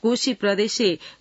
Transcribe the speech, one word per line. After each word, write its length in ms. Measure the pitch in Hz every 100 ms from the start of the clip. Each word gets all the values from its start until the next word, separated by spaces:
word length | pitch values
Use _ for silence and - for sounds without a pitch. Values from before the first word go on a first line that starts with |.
कोशी 320 | 226 240 -
प्रदेशे 640 | 233 202 196 214 - 220 165 - -